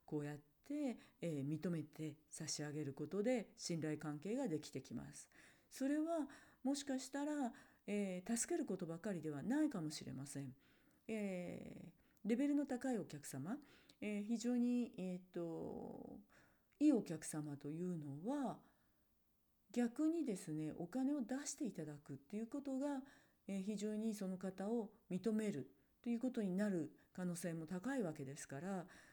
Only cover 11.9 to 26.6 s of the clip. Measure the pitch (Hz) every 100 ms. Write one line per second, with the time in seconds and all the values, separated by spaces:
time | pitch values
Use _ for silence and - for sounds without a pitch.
11.9 | - _ _ 202 233 285 294 285 247 262
12.9 | 226 147 147 - 135 151 294 - - -
13.9 | - 208 208 208 233 240 247 240 247 240
14.9 | - 185 180 185 175 170 165 170 - -
15.9 | - - 202 - - - _ _ - 302
16.9 | 240 - 156 - 156 151 143 147 160 180
17.9 | 170 143 143 196 285 240 147 - _ _
18.9 | _ _ _ _ _ _ _ - 240 240
19.9 | 240 311 339 262 185 - 156 156 - 170
20.9 | 262 262 294 214 262 285 - 254 185 151
21.9 | 147 - 139 - 208 226 285 277 262 285
22.9 | 277 269 - - _ - 196 190 208 208
23.9 | 214 220 208 190 185 190 185 196 233 208
24.9 | - - 180 226 220 214 143 - - _
25.9 | _ 240 233 262 233 196 180